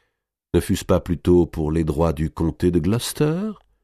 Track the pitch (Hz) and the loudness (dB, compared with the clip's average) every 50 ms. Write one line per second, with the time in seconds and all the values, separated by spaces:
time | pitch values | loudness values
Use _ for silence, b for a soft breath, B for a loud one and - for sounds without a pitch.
0 | _ _ _ _ _ _ _ _ _ _ - 87 - - 98 - - - 95 85 | _ _ _ _ _ _ _ _ _ _ -2 0 0 0 -2 -2 0 0 0 0
1 | - - 85 71 - 90 87 87 85 78 - 82 78 73 80 85 82 76 71 71 | 0 -2 -6 -2 2 4 4 4 4 2 -2 -4 -4 -2 0 0 0 0 0 0
2 | 85 82 76 71 80 78 - - 85 80 73 - - 90 85 85 76 92 110 120 | 0 0 0 -2 -4 -4 -4 -2 -4 -4 -2 0 0 0 2 2 0 0 -2 -2
3 | - - - - 151 151 160 180 208 220 202 - _ _ _ _ | -4 -6 -4 -2 -2 -2 -2 -4 -6 -8 -10 -12 _ _ _ _